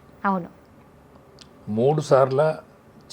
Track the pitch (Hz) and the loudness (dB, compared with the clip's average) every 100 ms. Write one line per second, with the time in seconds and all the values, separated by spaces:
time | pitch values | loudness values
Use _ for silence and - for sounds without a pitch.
0 | - - 202 190 175 - - - - - | -20 -8 -4 -4 -6 -18 -20 -20 -20 -20
1 | - - - - - - - 107 131 151 | -20 -20 -20 -20 -20 -20 -8 -2 0 0
2 | 147 135 131 131 156 156 - - - - | 2 2 4 2 -2 -4 -12 -20 -20 -20
3 | - | -6